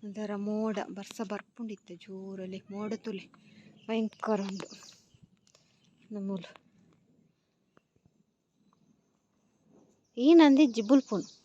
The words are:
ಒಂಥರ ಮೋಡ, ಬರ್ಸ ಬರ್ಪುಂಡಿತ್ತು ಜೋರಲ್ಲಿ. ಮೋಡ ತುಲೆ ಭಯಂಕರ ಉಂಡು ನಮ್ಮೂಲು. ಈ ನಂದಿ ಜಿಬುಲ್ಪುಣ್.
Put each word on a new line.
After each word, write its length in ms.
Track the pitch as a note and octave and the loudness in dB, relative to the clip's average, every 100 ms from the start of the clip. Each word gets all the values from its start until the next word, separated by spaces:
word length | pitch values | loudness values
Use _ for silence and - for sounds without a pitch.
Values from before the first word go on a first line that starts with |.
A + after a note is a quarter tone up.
ಒಂಥರ 320 | G#3+ G3 G#3+ G#3 | -14 -10 -8 -6
ಮೋಡ, 420 | G3+ G#3+ A3 G#3 - | -4 -2 -2 -4 -6
ಬರ್ಸ 280 | F#3+ G3 - G#3 | -10 -14 -10 -8
ಬರ್ಪುಂಡಿತ್ತು 680 | G3+ - - A#3 G3+ - F3 | -8 -12 -14 -12 -12 -16 -20
ಜೋರಲ್ಲಿ. 680 | - F#3+ F#3+ F#3+ F#3 F#3+ - | -16 -14 -12 -12 -10 -12 -12
ಮೋಡ 220 | G3 G#3+ G#3+ | -10 -8 -8
ತುಲೆ 300 | - G3 - - - - - - - | -8 -12 -14 -20 -20 -20 -20 -20 -4
ಭಯಂಕರ 540 | A3+ A3 - - G#3+ | -2 -2 -6 -2 -2
ಉಂಡು 260 | G3 G3 - - - - _ _ - _ _ _ _ _ _ _ _ | -2 -8 -12 -16 -20 -20 _ _ -20 _ _ _ _ _ _ _ _
ನಮ್ಮೂಲು. 400 | G#3 G3 F#3+ F3 - _ _ _ _ _ _ _ _ _ _ _ _ _ _ _ _ _ _ _ _ _ _ _ _ _ _ _ _ _ _ _ - _ _ _ - | -10 -6 -6 -8 -20 _ _ _ _ _ _ _ _ _ _ _ _ _ _ _ _ _ _ _ _ _ _ _ _ _ _ _ _ _ _ _ -20 _ _ _ 0
ಈ 160 | C4 | 6
ನಂದಿ 340 | E4+ D4+ C4+ D4+ | 10 10 8 4
ಜಿಬುಲ್ಪುಣ್. 560 | A3+ G#3 C4+ - G3+ - - | 2 4 4 4 -6 -6 -14